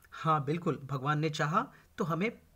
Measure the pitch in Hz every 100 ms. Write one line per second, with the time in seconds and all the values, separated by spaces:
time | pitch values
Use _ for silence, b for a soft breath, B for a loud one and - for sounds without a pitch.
0 | - - 160 156 135 170 175 131 135 139
1 | 135 151 160 151 151 190 277 B B -
2 | 175 165 214 233 -